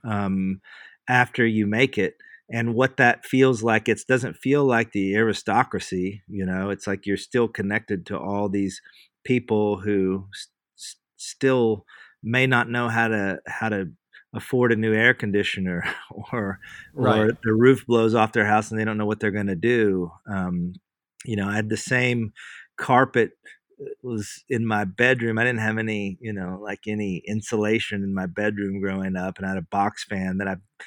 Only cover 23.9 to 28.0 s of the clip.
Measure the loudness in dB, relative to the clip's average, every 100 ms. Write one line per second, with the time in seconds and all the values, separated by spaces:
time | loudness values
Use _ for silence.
23.9 | -12 -8 -6 -8 -14 -4 -2 0 0 -2
24.9 | 2 2 2 0 0 0 0 -2 -2 -2
25.9 | -4 -4 -6 -8 -6 -6 -8 -10 -8 -6
26.9 | -4 -2 -4 -4 -6 -2 0 2 0 -2
27.9 | -4